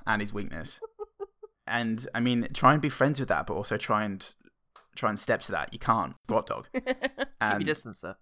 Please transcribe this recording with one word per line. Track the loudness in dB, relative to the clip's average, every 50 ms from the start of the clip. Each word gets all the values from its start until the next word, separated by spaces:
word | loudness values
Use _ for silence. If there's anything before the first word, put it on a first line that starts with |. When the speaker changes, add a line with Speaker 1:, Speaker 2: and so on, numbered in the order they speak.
| -2
Speaker 1:
and | 0 0 0
his | 0 -2
weakness. | -4 -4 -4 -4 -6 -8 -8 -8 -10 -10 -12 -14 _ -12 -14 -14 _ -12 -12 -12 _ _ -20 -20 _ _ -8
And, | -4 -2 0 0 0 -2 -2 -4 -4 -2
I | 0
mean, | 2 2 2 2 0 -2 -2
try | 4 6 6 6
and | 6 4
be | 0
friends | 2 2 2 2 2 2
with | 0 0
that, | 0 0 0 -2
but | -2
also | -2 -2 -2 -2 -2
try | 0 0 0 0 0
and, | 0 -4 -6 -8 -12 -14 _ _ -20 _ _ _ _ _ -20 -20 _ -10
try | -2 -2 -2
and | 0 0
step | 0 0 0 0
to | 0 -2 -2
that. | -2 -2 -4 -6
You | -4
can't. | 4 4 4 4 4 0 -4 -10 _ 2
Grot | 2 2 2
Dog. | 0 -6 -8 -8 -6
Speaker 2:
<laughs> | -6
Keep | -6 -2 -2 -4 -2 -2 -4 -2 -4 -6 -6 -2 0
Speaker 1:
And | 2 2 2 2
Speaker 2:
your | 2
distance, | 0 0 -2 -4 -10 -12 -10
sir. | -10 -10 -12 _